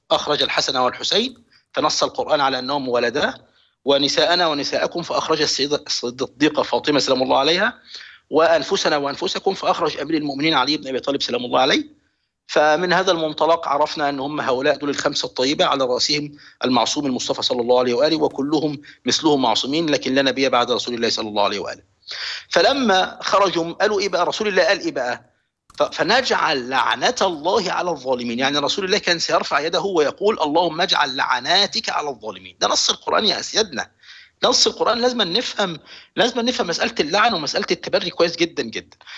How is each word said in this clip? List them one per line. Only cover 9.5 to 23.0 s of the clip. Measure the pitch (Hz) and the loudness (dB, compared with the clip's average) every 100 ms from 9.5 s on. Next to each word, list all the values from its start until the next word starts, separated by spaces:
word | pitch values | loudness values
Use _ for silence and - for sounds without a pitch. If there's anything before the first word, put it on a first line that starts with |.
فأخرج | 190 160 180 160 - | 0 0 0 0 -2
أمير | 143 160 | -2 -2
المؤمنين | 147 135 156 | -2 -2 0
علي | 151 127 151 | 2 2 -2
بن | 135 | -4
أبي | 127 | -4
طالب | - 180 | -2 -4
سلام | - 123 | -2 -4
الله | 123 131 | 0 2
عليه. | 131 240 294 _ _ _ _ _ - | 4 2 -2 _ _ _ _ _ -2
فمن | - 151 156 180 | 2 4 4 2
هذا | 175 185 | 2 2
المنطلق | 165 156 151 156 165 165 | 2 0 0 2 2 2
عرفنا | 143 151 - 143 | 0 0 0 -2
أن | 143 | -2
هم | 139 151 | -4 -4
هؤلاء | 117 127 139 139 | -2 0 0 0
دول | 143 | -2
الخمسة | 135 147 143 - | -2 -2 -2 -4
الطيبة، | - 131 151 | -2 0 2
على | 170 139 | 2 2
رأسهم | 131 123 - 147 147 - - - | 0 0 0 -2 -4 -10 -20 -4
المعصوم | 135 127 113 156 143 | 0 2 2 0 -2
المصطفى | 123 - - | -2 -2 -2
صلى | 113 127 | -2 0
الله | 120 123 | 4 4
عليه | 127 | 4
وآله، | 120 151 160 | 2 2 2
وكلهم | 147 - 139 156 156 143 - - 127 | 0 0 0 0 0 -4 -12 -10 -2
مثله | 113 156 147 | 0 2 4
معصومين، | 127 107 127 151 165 | 2 0 0 -2 0
لكن | 139 135 | 0 0
لا | 135 | 0
نبي | 135 123 135 | 2 2 2
بعد | 123 117 | 2 2
رسول | 117 - | 0 -2
الله | 120 117 | -2 -2
صلى | 110 110 | -2 -2
الله | 104 | 0
عليه | 101 101 | 0 0
وآله. | 85 - - _ - - - - - | -6 -10 -16 _ -16 -12 -10 -10 -2
فلما | - 190 277 247 185 | 2 4 4 2 2